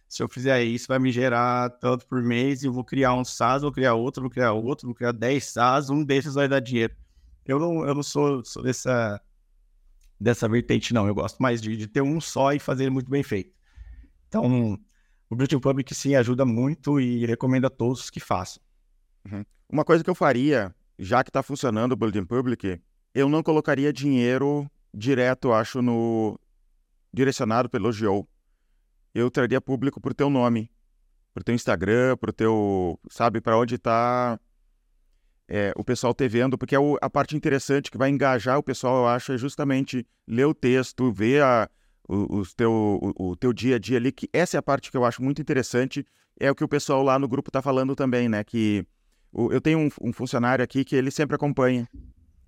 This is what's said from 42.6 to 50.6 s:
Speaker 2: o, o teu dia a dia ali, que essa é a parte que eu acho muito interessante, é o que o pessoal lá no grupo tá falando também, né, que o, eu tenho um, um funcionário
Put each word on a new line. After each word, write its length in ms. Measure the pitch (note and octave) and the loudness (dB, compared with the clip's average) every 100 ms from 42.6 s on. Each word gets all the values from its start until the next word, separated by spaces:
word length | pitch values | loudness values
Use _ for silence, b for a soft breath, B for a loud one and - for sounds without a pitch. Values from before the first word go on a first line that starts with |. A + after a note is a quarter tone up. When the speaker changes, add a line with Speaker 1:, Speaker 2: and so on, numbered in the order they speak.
| A#2 A2+ G#2+ G2 | 2 2 2 0
Speaker 2:
o, 300 | G2+ - F#2 | -2 -4 -6
o 40 | F2 | -2
teu 180 | B2+ | -2
dia 220 | G2+ A#2+ A#2+ | 0 0 0
a 40 | |
dia 180 | A2 B2 | 0 0
ali, 140 | B2+ | 0
que 180 | - - | -4 -4
essa 260 | D3 F3+ D3+ | -2 0 -2
é 20 | |
a 40 | |
parte 260 | C3+ C#3 - | -2 -4 -2
que 80 | C3 | 0
eu 80 | B2 | 0
acho 160 | - | 0
muito 200 | C3 C#3+ | -4 -2
interessante, 640 | D3 C3+ - B2 C3 C#3+ - _ _ - | -2 -2 0 0 0 -4 -10 _ _ -4
é 100 | C#3 | -2
o 60 | C#3 | 0
que 80 | |
o 40 | D3 | 0
pessoal 360 | D3 - C3+ | -2 0 2
lá 160 | C3+ C3 | 4 2
no 80 | C#3 | 0
grupo 240 | C#3 - | -2 -4
tá 100 | C3+ | -4
falando 340 | C3+ C3 C3+ C3+ | 0 0 0 0
também, 340 | C3+ B2 A#2+ | 0 0 0
né, 140 | G#2+ | -2
que 420 | G#2 A#2 G#2+ G#2 - _ _ _ _ | -2 0 2 2 -2 _ _ _ _
o, 200 | F#2+ A#2 | -2 0
eu 100 | B2 | 2
tenho 160 | D#3 D#3+ | 2 2
um, 100 | D3 - | 0 -2
um 120 | A#2+ | -8
funcionário 500 | - B2+ B2 A#2+ C3+ | -6 -4 0 2 0